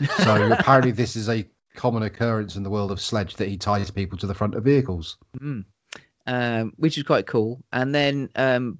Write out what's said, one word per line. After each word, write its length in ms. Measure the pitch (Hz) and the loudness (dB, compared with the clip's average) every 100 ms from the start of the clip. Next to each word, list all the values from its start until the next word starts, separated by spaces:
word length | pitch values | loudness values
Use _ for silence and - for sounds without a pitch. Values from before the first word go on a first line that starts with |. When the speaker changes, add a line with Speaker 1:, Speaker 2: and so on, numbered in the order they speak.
| 143 - | -4 2
Speaker 1:
So 280 | 143 107 104 | 4 4 4
Speaker 2:
<laughs> 80 | - | 4
Speaker 1:
apparently 320 | - 135 127 | 6 6 4
this 240 | 120 113 113 | 0 -2 -2
is 140 | 107 | -2
a 180 | 117 101 _ _ - | -2 -4 _ _ -4
common 280 | 127 117 | -2 0
occurrence 520 | 107 - 117 110 104 101 | -2 -2 -2 0 -4 -6
in 80 | |
the 60 | 98 | -4
world 220 | 104 101 | -2 -2
of 80 | 98 | -4
Sledge 360 | - 113 95 - | -4 -4 -4 -4
that 120 | 101 | -4
he 100 | 98 | -4
ties 320 | - 104 98 | -2 0 -2
people 260 | 101 95 90 | -4 -6 -6
to 100 | 98 | -6
the 60 | 95 | -2
front 200 | 107 - | -2 0
of 80 | |
vehicles. 540 | 117 143 131 87 80 - _ - | 4 4 2 -4 -8 -14 _ -12
Speaker 2:
Mm, 260 | 143 127 95 _ _ - - _ - | -8 -8 -10 _ _ -20 -20 _ -6
um, 440 | 123 120 117 113 - | -2 0 0 -2 0
which 200 | 156 147 | -2 0
is 60 | |
quite 220 | 139 139 - | 2 0 2
cool. 320 | 123 110 123 - | 0 0 -4 -6
And 200 | 123 131 | -4 0
then, 360 | 147 143 143 127 - | 2 2 0 -2 0
um, 380 | 131 123 123 - | 2 2 0 0